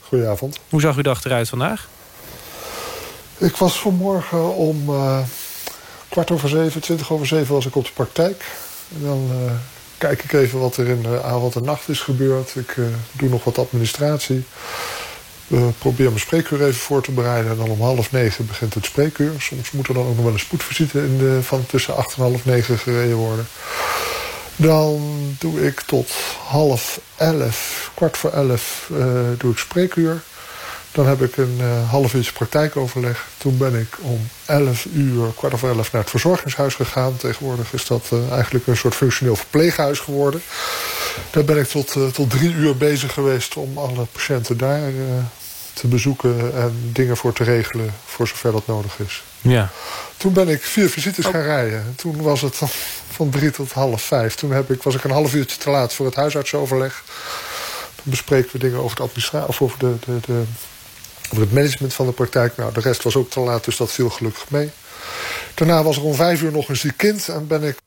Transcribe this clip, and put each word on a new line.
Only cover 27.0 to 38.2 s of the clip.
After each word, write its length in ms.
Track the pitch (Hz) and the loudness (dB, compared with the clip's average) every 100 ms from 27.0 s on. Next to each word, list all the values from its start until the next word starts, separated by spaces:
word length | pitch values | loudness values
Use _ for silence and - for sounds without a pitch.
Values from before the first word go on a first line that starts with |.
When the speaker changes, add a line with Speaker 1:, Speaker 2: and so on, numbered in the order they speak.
| - - | -12 0
Speaker 1:
elf, 720 | 160 160 123 110 - - - | 2 2 0 -2 -6 -8 -10
kwart 220 | - 165 - | 0 0 2
voor 140 | 151 | -2
elf, 600 | 151 139 123 - - - 151 | 2 2 2 -2 -8 -6 0
eh, 80 | 127 127 120 120 | 2 2 0 0
doe 140 | 127 | 0
ik 60 | 113 | 0
spreekuur. 640 | - 170 185 170 165 165 - - - - - - - | 0 0 2 2 0 0 -8 -18 -18 -14 -14 -14 -6
Dan 140 | - 135 | 2 4
heb 160 | 135 | 4
ik 140 | 131 - | 2 2
een, 200 | 131 123 | 0 2
eh, 300 | 123 120 117 | 2 2 2
half 240 | 139 131 | 4 4
uurtje 180 | 127 117 | 2 0
praktijkoverleg. 920 | - 117 151 151 143 127 127 123 117 - - | -2 0 2 2 0 -2 -2 -2 -2 -6 -4
Toen 200 | 139 127 | 0 2
ben 160 | 131 | 2
ik 220 | 120 110 - | 2 -2 -6
om 280 | 147 120 113 - | -4 -4 -4 -10
elf 420 | - 147 139 120 - | 0 4 4 2 -2
uur, 320 | 160 139 120 117 117 | 0 2 2 0 0
kwart 180 | 147 | -2
over 140 | 120 127 | 0 0
elf, 240 | 113 110 | 0 0
naar 80 | 120 | -2
het 100 | 104 | 0
verzorgingshuis 640 | 120 165 185 - - 139 | 0 2 2 0 0 0
gegaan. 420 | - 123 - 127 127 | 0 -2 0 0 0
Tegenwoordig 560 | 127 120 139 123 113 | -4 -4 -4 -4 -4
is 140 | 127 - | -6 -2
dat, 200 | 120 - | -2 0
eh, 200 | 117 | 0